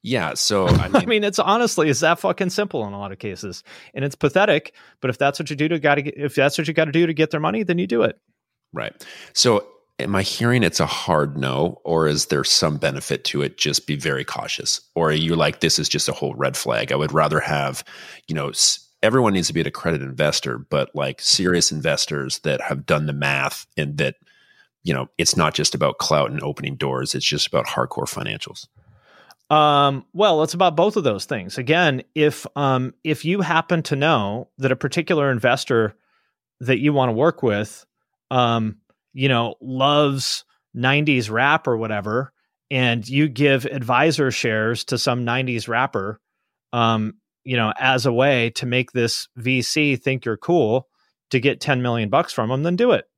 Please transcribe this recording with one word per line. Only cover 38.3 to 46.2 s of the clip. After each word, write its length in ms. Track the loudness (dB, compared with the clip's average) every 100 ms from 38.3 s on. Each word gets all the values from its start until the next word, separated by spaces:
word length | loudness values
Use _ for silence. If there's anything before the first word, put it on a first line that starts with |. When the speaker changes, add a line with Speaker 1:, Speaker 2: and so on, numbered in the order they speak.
Speaker 2:
um, 480 | 0 2 2 -2 -8 _ _ _
you 160 | -2 0
know, 260 | 2 0 -6
loves 840 | -8 0 4 4 2 0 -4 -6 _ _ _
nineties 560 | 0 2 2 2 0 0
rap 360 | 0 2 2 0
or 80 | -2
whatever, 560 | -2 -4 -2 -4 -4 _ _ _ _
and 360 | 0 0 0 -2
you 220 | 0 0
give 380 | 2 4 4 0
advisor 640 | -6 0 2 2 2 0
shares 520 | 0 -2 0 0 -2
to 140 | -4 -2
some 260 | -2 -2 -2
nineties 420 | -2 -2 -4 -2
rapper, 520 | -2 0 -2 -6 -8